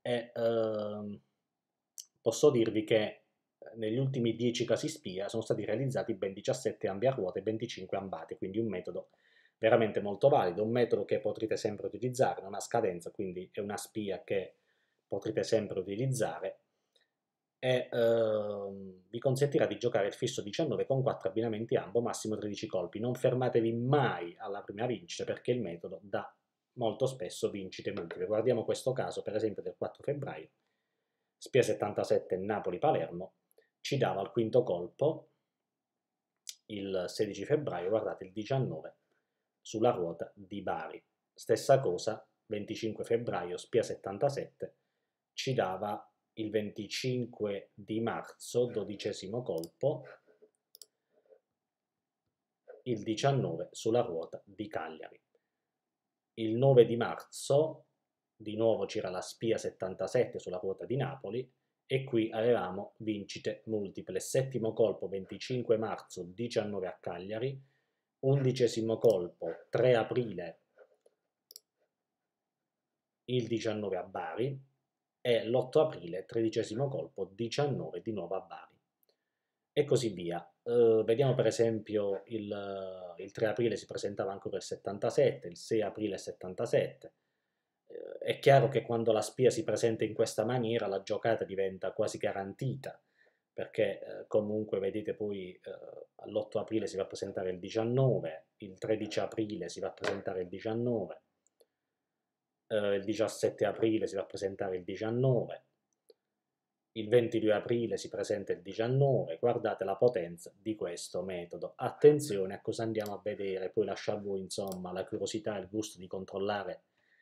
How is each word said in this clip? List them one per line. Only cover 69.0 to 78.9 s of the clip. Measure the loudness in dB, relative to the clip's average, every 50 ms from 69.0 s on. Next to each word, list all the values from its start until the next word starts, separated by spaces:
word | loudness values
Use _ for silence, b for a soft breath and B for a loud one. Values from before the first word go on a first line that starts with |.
| 6 6 6 6 2 -4 -6 -6 -6 -6 -6 -8 -6 _
tre | 2 4 6 6 6
aprile, | 6 4 2 0 0 -2 -2 -4 -6 -8 -10 -12 _ _ _ _ -20 -20 _ _ _ _ _ _ _ _ _ _ _ _ -20 -20 -20 _ _ _ _ _ _ _ _ _ _ _ _ _ _ _ _ _ _ _ _ _ _ _ _ _ _ _ _ _ _ _ _ _
il | -2 -2 0 0
diciannove | 0 -2 -2 0 -2 -2 -2 -2 -2 -4
a | -4
Bari, | -4 -6 -8 -6 -6 -6 -4 -2 -2 -2 -4 -6 -12 _ _ _ _ _ _ _ _ _ _ _ 2
e | 2 4 4 2
l'otto | 2 2 2 2 4 4 4
aprile, | 4 4 2 -6 -8 -8 -8 -8 -8
tredicesimo | -4 -2 0 0 2 2 0 -2 -2 -2 -2 -2
colpo, | -2 -2 -4 -6 -6 -8 -8 -8 -8
diciannove | -6 -6 -6 -2 0 0 0 0 0 -2 -4 -6 -8 -8
di | -6 -6
nuovo | -6 -6 -4 -4 -6
a | -6
Bari, | -8 -10 -14 -16 -16 -20 _ _ _ _